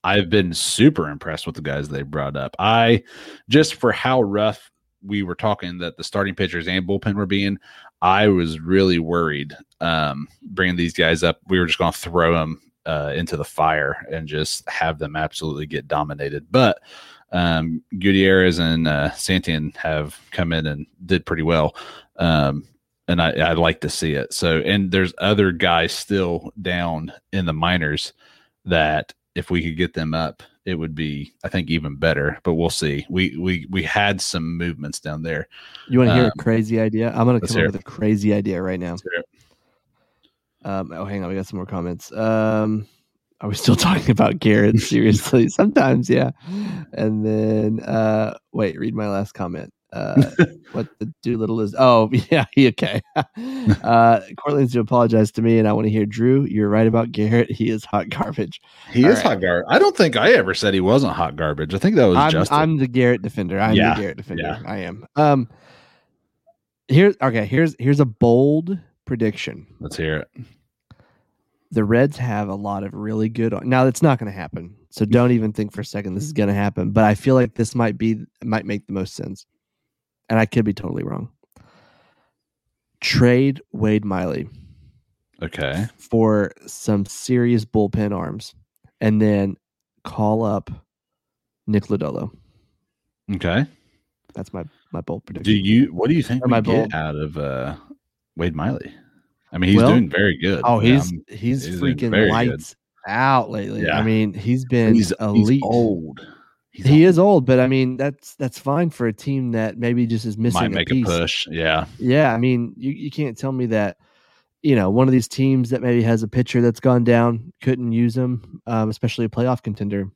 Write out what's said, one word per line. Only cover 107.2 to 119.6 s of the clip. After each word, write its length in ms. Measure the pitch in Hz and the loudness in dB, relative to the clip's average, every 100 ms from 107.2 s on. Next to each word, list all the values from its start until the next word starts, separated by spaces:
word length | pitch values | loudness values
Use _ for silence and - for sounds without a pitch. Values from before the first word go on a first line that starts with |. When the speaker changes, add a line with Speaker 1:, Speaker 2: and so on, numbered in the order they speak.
| 196 185 127 | 6 4 4
Speaker 2:
but 120 | 127 | 4
I 80 | 127 | 4
mean, 300 | 131 127 127 | 2 0 -2
that's, 400 | 139 139 - - | -6 -6 -20 -8
that's 240 | 131 - | -8 -6
fine 300 | 135 147 175 | -4 0 -2
for 180 | - 117 | -2 -4
a 40 | |
team 380 | 107 139 139 123 | -4 -6 -4 -2
that 240 | 117 110 113 | -2 -4 -4
maybe 300 | 120 120 117 | -2 0 0
just 180 | 113 | -2
is 140 | 113 104 | -4 -2
missing 220 | 117 90 | 0 0
Speaker 1:
Might 60 | - | 0
Speaker 2:
a 20 | 90 | -2
Speaker 1:
make 120 | - | 0
Speaker 2:
piece. 200 | 131 104 | 0 0
Speaker 1:
a 120 | 85 | 0
push. 240 | 82 - - | 0 -4 -6
Yeah. 360 | 82 80 78 - - | -2 0 0 -4 -6
Speaker 2:
Yeah. 340 | 127 139 156 | 0 4 2
I 60 | 113 | 2
mean, 340 | 127 123 120 - | 0 0 -2 -8
you, 160 | 131 | -8
you 180 | 147 143 | -8 -10
can't 260 | 151 143 113 | -6 -6 -4
tell 140 | 135 | -6
me 160 | 131 120 | -4 -2
that, 300 | 110 101 - _ _ _ _ _ _ | 0 -2 -6 _ _ _ _ _ _
you 140 | 151 123 | 2 2
know, 120 | 95 | 4
one 200 | 110 131 | 4 4
of 40 | |
these 140 | 127 110 | 2 0
teams 440 | - 135 131 117 | -2 0 2 0
that 120 | 123 | -2
maybe 200 | 123 120 | 0 2
has 180 | 117 113 | 2 0
a 60 | 110 | 0
pitcher 320 | 123 117 123 | -2 0 2
that's 160 | 120 113 | 2 2
gone 220 | 131 123 | 2 4
down, 500 | 120 120 117 117 120 _ | 4 4 4 -2 -10 _
couldn't 300 | 131 127 120 | -4 -2 -2
use 260 | 113 120 120 | 0 0 0
him, 460 | 127 123 - - - | -2 -4 -10 -16 -4
um, 200 | 113 110 | -2 -2
especially 360 | 101 117 - | -2 -6 -2
a 40 | 113 | -4
playoff 340 | - 123 123 | 0 -2 -2